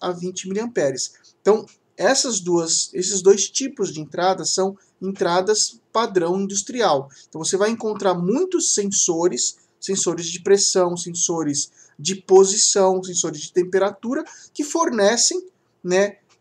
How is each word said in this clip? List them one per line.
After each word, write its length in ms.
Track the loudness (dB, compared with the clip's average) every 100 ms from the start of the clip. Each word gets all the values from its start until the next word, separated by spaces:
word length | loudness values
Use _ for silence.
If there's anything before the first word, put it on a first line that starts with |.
a 120 | -8
vinte 340 | -6 -8 -10 -8
miliamperes. 680 | -6 -4 -2 -2 -2 -8 -12 _ _
Então, 260 | 2 2 -2 _ _ -2
essas 440 | 2 2 0 -4
duas, 500 | 0 0 2 -2 -2
esses 300 | -4 -4 2
dois 260 | 4 4 2
tipos 440 | -4 -6 -4 -6
de 80 | -6
entrada 440 | -8 -2 0 0
são 320 | -2 -2 -2 -4 _ _
entradas 800 | -10 -2 0 2 2 0 -2 -6 _
padrão 480 | -2 0 0 0 -2
industrial. 680 | -4 -6 -6 0 2 2 -2 -14 -16
Então, 160 | -10
você 120 | -4 0
vai 140 | 0
encontrar 440 | 0 -6 -2 -2
muitos 600 | 0 0 0 0 -2 0
sensores, 840 | -2 -2 0 0 0 0 0 -4 -6 _ _
sensores 480 | -6 -2 -2 -4 -6
de 140 | -4
pressão, 540 | 2 2 4 2 0 -2
sensores 760 | -8 -4 -2 -2 -2 -4 -6 _ -20 -10
de 180 | -6 -6
posição, 880 | 6 8 8 4 2 4 4 2
sensores 400 | -2 -4 -4 -6
de 100 | -2
temperatura, 720 | -2 0 0 0 -2 -6 -6 -6 -14 -12
que 120 | -8
fornecem, 800 | -4 0 0 2 2 4 0 -2 -8 _ _ _
né, 320 | 0 2 2 -2 _ _